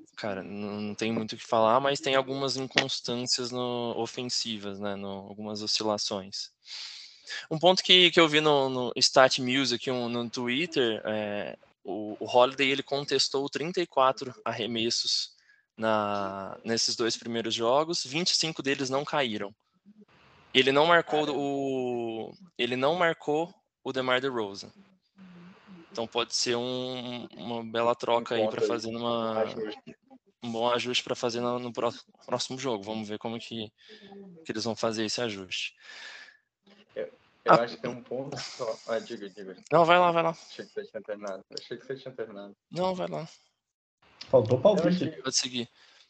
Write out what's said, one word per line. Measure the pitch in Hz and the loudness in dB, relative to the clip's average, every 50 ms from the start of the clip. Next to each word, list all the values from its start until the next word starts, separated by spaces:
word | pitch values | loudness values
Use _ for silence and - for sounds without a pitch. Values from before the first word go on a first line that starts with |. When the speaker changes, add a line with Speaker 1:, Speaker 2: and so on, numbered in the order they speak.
| - - _ | -20 -20 _
Speaker 1:
cara, | - - 107 98 95 85 | -8 -6 -4 -4 -6 -6
não, | 82 101 101 104 101 104 104 | -8 -8 -8 -6 -6 -6 -6
não | 107 104 104 | -6 -6 -6
tem | - 110 110 | -4 -2 -2
muito | 113 113 110 107 - | -2 -2 -4 -6 -8
o | 110 | -10
que | - | -6
falar, | - - 113 110 110 113 131 | 0 2 4 6 6 6 4
mas | 139 139 143 143 | 4 2 -2 -2
tem | - 139 135 | 0 0 2
algumas | 135 135 131 135 139 139 135 123 131 | 2 2 0 -2 -4 -2 -2 -2 -4
inconstâncias | 135 131 - - 135 135 - - - - 120 120 123 123 - - 127 117 | -4 -2 0 0 0 0 -2 -6 -4 -4 -4 -4 -2 -2 -2 -2 -2 -4
no, | 123 123 123 123 123 120 120 117 107 | -4 -4 -4 -2 -2 -2 -2 -4 -2
ofensivas, | - - - - - 127 120 - - - 117 110 104 101 101 98 98 | -2 -4 -4 -4 -6 -6 -4 -4 -4 -4 -4 -6 -8 -8 -8 -8 -6
né? | 104 101 98 | -6 -6 -6
No, | 98 98 98 | -6 -6 -8
algumas | 98 98 98 101 101 104 107 107 107 104 107 | -8 -8 -10 -12 -12 -10 -8 -8 -8 -6 -4
oscilações. | 107 - - 110 107 104 104 - - 110 98 92 98 - - - - _ _ _ - - - - - - - - - - - - - - - - - | -2 -2 0 0 0 0 -2 -2 -4 -6 -6 -8 -8 -12 -12 -14 -14 _ _ _ -16 -14 -14 -12 -14 -14 -16 -18 -20 -20 -20 -16 -12 -12 -10 -8 -6
Um | 165 156 | -2 4
ponto | 160 180 190 185 - | 6 6 6 6 6
que, | - 185 185 180 170 | 8 8 10 10 8
que | - 175 | 8 8
eu | 165 156 | 6 8
vi | 151 151 156 | 6 4 6
no, | 151 147 139 135 135 | 6 6 6 4 2
no | 131 127 123 120 - | 2 0 -2 -2 0
Stat | - 120 - - 139 131 131 - - | 0 2 4 8 8 8 8 8 4
Music, | 131 123 127 135 139 120 120 117 - 135 | 0 2 2 2 2 2 0 -2 -2 -2
um, | 127 123 120 117 | -2 0 0 -2
no | 120 120 120 113 | -2 -2 -4 -4
Twitter, | - 131 123 120 123 139 170 170 - 151 127 117 110 - - | -4 -4 -2 -2 0 -2 -2 0 2 2 2 2 2 0 -2
é, | - 107 107 107 104 104 104 90 64 - - _ - _ _ - | -2 -2 -2 -2 -2 -4 -4 -6 -6 -10 -12 _ -20 _ _ -10
o, | 101 90 107 107 107 107 - | -8 -8 -6 -6 -8 -8 -8
o | 110 | -4
Holiday, | - - 123 123 127 135 135 139 131 | 2 6 6 6 6 6 2 2 2
ele | 139 139 135 | 2 0 -2
contestou | - 139 139 147 - 139 135 - - - 135 139 139 | -4 -4 -4 -2 0 0 0 2 2 0 -2 -2 -2
trinta | - - 143 170 185 185 | -4 -4 -4 -4 -2 -2
e | 175 | -2
quatro | - - 143 131 131 135 - 139 127 123 - - | 0 2 4 4 4 4 2 -4 -10 -10 -10 -8
arremessos | 117 117 120 107 120 117 113 113 117 - - - 110 - - - - - _ _ _ _ _ _ _ _ - | -6 -6 -4 -4 -2 -2 0 0 0 0 -2 -2 0 -2 -2 -2 -6 -12 _ _ _ _ _ _ _ _ -4
na, | 110 110 110 107 104 104 101 101 101 95 98 98 98 95 - - - | 0 2 2 2 2 0 -2 -2 -2 -4 -6 -8 -10 -10 -12 -8 -4
nesses | 107 117 113 - - 113 | -2 -2 0 0 -2 0
dois | - 120 113 117 | 0 0 -2 -2
primeiros | - - 117 117 117 110 113 107 | -4 -6 -6 -4 -4 -2 -2 -2
jogos, | 110 117 117 127 143 160 160 170 - - | 0 2 4 4 4 2 2 -2 -4 -4
vinte | 123 135 160 185 - - | -4 -4 -2 0 0 0
e | |
cinco | - - 160 160 - 139 | 0 0 -2 -4 -4 -2
deles | 135 139 131 139 123 | -2 -2 -2 -2 -2
não | 131 139 147 | -2 -2 -2
caíram. | - - 151 139 120 104 104 101 101 110 _ _ _ _ _ _ - - 214 208 _ _ _ _ - _ - - _ - | -2 -2 -2 -2 0 -2 -4 -6 -8 -12 _ _ _ _ _ _ -20 -20 -20 -20 _ _ _ _ -20 _ -20 -8 _ 2
Ele | 127 127 135 135 | 2 4 4 6
não | 143 156 | 6 6
marcou | 170 175 170 156 - 151 151 | 8 8 6 4 4 0 0
Speaker 2:
Caramba. | 151 147 143 143 | 0 0 0 -2
Speaker 1:
o, | 143 139 139 139 139 135 131 131 127 123 123 120 117 113 113 113 110 - - - 190 - _ | -2 -2 -2 -2 -2 -2 -2 -2 -2 -2 -4 -4 -4 -6 -6 -8 -8 -10 -14 -18 -20 -12 _
ele | - 120 120 127 | -4 -2 -2 0
não | 127 131 143 165 | 0 2 2 2
marcou | 180 175 165 160 - - - 147 151 165 175 - _ _ _ _ _ - | 2 2 2 0 0 -2 -2 0 0 -2 -4 -8 _ _ _ _ _ -8
o | 131 135 | -6 -4
DeMar | 131 127 127 127 127 | -2 0 2 2 2
DeRozan. | 131 139 127 117 107 98 98 98 98 98 - - - _ _ _ _ _ _ 190 190 185 180 175 175 180 202 - - - 190 175 165 - 98 | 0 0 -2 -2 -4 -4 -6 -10 -14 -16 -18 -20 -20 _ _ _ _ _ _ -20 -20 -20 -20 -20 -20 -20 -20 -20 -20 -20 -20 -20 -20 -12 -8
Então | 113 117 | -6 -6
pode | 113 - 117 117 117 - | -2 0 -2 -2 0 0
ser | - - 123 120 | -2 0 0 0
um, | 120 120 127 127 127 127 127 127 127 120 123 123 120 113 - - | 0 0 -2 -2 -4 -4 -6 -6 -8 -8 -8 -10 -10 -10 -12 -14
uma | - 87 113 117 117 113 | -10 -8 -6 -6 -6 -4
bela | 113 110 117 117 117 120 | -4 0 2 2 2 2
troca | - - 123 117 117 120 - 123 | 2 2 0 2 2 2 0 0
Speaker 2:
Um | 117 | 0
Speaker 1:
aí | 107 110 | 2 0
pra | 110 117 | 0 0
Speaker 2:
ponto | 113 | 0
aí, | 107 | 0
Speaker 1:
fazer | 117 117 110 113 | 0 0 -2 -4
numa, | 113 117 120 - 117 117 113 - - | -6 -4 -2 0 0 0 0 0 0
Speaker 2:
um | 110 | 0
ajuste. | - 110 - - 220 - - - - - - _ _ _ - - _ _ _ _ - | 0 -2 -2 -6 -6 -8 -8 -12 -14 -20 -20 _ _ _ -20 -20 _ _ _ _ -8
Speaker 1:
um | 120 113 | -6 -2
bom | 113 117 120 | 0 0 2
ajuste | 120 120 117 123 123 - - | 2 0 0 -2 -2 -2 -2
pra | - 123 | -4 -4
fazer | - - 120 113 120 | -2 -2 -2 -2 -2
no, | 120 120 123 123 | -2 -2 -2 -4
no | 123 123 117 | -6 -6 -4
pró-, | - 117 117 110 - - _ _ _ - | -2 -2 -2 -2 -4 -12 _ _ _ -8
próximo | - 123 120 - - 127 131 | -4 -4 -4 -4 -4 -8 -6
jogo. | 131 135 117 101 98 | -4 -4 -4 -4 -4
Vamos | 107 110 110 110 104 | -6 -6 -6 -6 -6
ver | 107 104 | -8 -6
como | - 117 113 117 | -6 -6 -6 -8
que, | - - 117 113 107 107 _ _ _ - 214 - - - - 202 - - - - - | -10 -10 -10 -8 -10 -10 _ _ _ -20 -20 -20 -20 -20 -20 -20 -20 -20 -20 -14 -8
que | - 110 | -8 -6
eles | 110 107 | -4 -2
vão | 117 107 | -4 -2
fazer | - - 113 110 110 110 | 0 0 -2 0 0 -2
esse | 104 - - | -2 -2 -2
ajuste. | 123 113 104 98 95 90 - - - - - _ - - - - - - - - - - - _ _ _ _ _ _ - - - - _ - | -4 -4 -4 -6 -8 -8 -8 -6 -8 -8 -10 _ -20 -20 -18 -16 -16 -16 -16 -18 -20 -20 -20 _ _ _ _ _ _ -20 -20 -20 -20 _ -10
Speaker 2:
Eu, | 113 - - - - _ _ _ _ - | -10 -10 -10 -12 -18 _ _ _ _ 4
eu | 131 151 | 6 6
Speaker 1:
Ah. | 135 120 | 6 6
Speaker 2:
acho | 120 - | 2 -4
que | - - | -8 -8
tem | 120 | -8
um | 123 120 117 | -8 -8 -10
ponto | - 120 127 135 143 139 131 | -10 -8 -8 -8 -8 -8 -10
só. | - - - - 127 110 113 - - - | -10 -10 -8 -8 -6 -6 -6 -6 -6 -4
Ah, | 117 110 | -4 -4
diga, | 107 - 117 104 101 98 | -4 -6 -10 -10 -12 -12
diga. | 90 104 98 95 92 - - - | -14 -14 -14 -14 -14 -16 -4 2
Speaker 1:
Não, | 147 165 170 | 4 4 6
vai | 160 175 180 | 8 6 6
lá, | 180 175 | 6 4
vai | 165 170 165 | 4 2 0
lá. | 165 | 0
Speaker 2:
Achei | 165 - - - - - 107 | -2 -6 -10 -18 -14 -14 -14
que | - - | -12 -10
você | 107 101 | -12 -10
tinha | - - 107 101 | -10 -10 -12 -10
terminado. | - 104 101 104 101 95 95 - - - - | -10 -10 -8 -8 -10 -10 -10 -12 -14 -16 -14
Achei | - - 123 | -12 -12 -14
que | 117 - | -12 -10
você | - 135 | -10 -10
tinha | 131 - 131 131 | -10 -12 -14 -12
terminado. | 127 113 107 104 101 101 101 101 _ _ _ | -10 -12 -10 -10 -14 -14 -16 -18 _ _ _
Speaker 1:
Não, | - 160 180 185 185 | -6 -2 -2 -2 -2
vai | 180 175 175 | -2 -4 -6
lá. | 170 151 156 - - - _ _ _ _ _ _ _ _ _ _ _ _ _ _ _ - - - | -6 -8 -10 -10 -14 -20 _ _ _ _ _ _ _ _ _ _ _ _ _ _ _ -20 -2 4
Speaker 3:
Faltou | - 127 113 107 127 127 | 4 6 6 6 4 6
Speaker 2:
Eu | - | 6
Speaker 3:
palpite. | 202 208 180 165 175 | 6 6 6 4 2
Speaker 2:
acho | 180 180 | 2 2
que | 139 147 - - - | 0 -2 -6 -6 -6
Speaker 1:
Pode | 131 - | -4 -2
seguir. | - - 127 127 123 117 - _ _ - - - - - _ | -2 -2 -2 -4 -6 -6 -8 _ _ -20 -20 -20 -20 -20 _